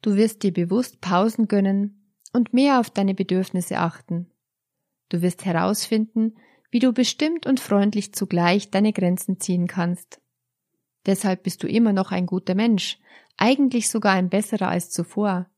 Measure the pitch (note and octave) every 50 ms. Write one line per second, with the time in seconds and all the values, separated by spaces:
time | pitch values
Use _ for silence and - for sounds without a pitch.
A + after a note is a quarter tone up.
0 | - G#3+ G3+ G3 A3 A3 - _ - G3 F3 - F3 E3+ F#3 A#3 B3+ - - _
1 | - F3 F3+ F3 G3 A3+ A3 - A3+ G3+ - G3+ G3 G3 G3 G3 G3+ G3+ - _
2 | _ _ _ _ _ - _ B3+ A#3 - - B3 C#4 C#4+ C#4 B3+ A#3 - _ -
3 | G3 G3 F#3+ F#3+ G3 - F3+ F#3 F#3+ - - F3+ F3 - - - E3+ E3 - -
4 | - _ E3+ E3+ F3 - _ _ _ _ _ _ _ _ _ _ _ _ _ _
5 | _ _ - F3 E3+ F3+ F3 - - G3 E3+ E3 F3 F#3 G#3+ - - - A3+ A3
6 | G#3+ A3 _ A3+ A3 A3+ A3 _ _ _ _ _ _ _ - A#3+ A#3+ B3+ A#3 C4
7 | B3+ - - _ D4+ D#4 E4 E4 - B3 C4+ B3+ - - G#3 G3+ G3+ G#3 G#3 G#3
8 | G3+ - - - G3+ - - F3 E3+ F3 F3+ G#3 G3+ - - F#3+ G#3 G#3+ G#3+ -
9 | F#3+ F3 F3+ F#3 - - F#3+ - - - F3+ F3+ F3 F3 - F#3 F3 F3 F3 F3
10 | - _ - _ _ _ _ _ _ _ _ _ _ _ _ _ _ _ _ _
11 | _ - G3 F#3+ - G3+ F#3 F3+ _ F#3+ - - - - - A3+ A#3 A3 G3 G3
12 | F#3+ - F#3+ F3+ F3+ F3 F#3 F3+ - - F#3 F#3+ A3 A#3 A3 F#3+ - - - _
13 | _ _ - - _ _ _ - F#3+ A3+ C4+ C4+ C#4+ C4 B3+ A#3+ A3 - - A3+
14 | G#3 G#3 F#3+ F#3 F3+ F3+ F#3 G3 G#3 - - G#3 F#3 F#3 - F3 E3+ - - -
15 | E3+ - - - G#3 G#3 F#3+ F3+ F3+ _ _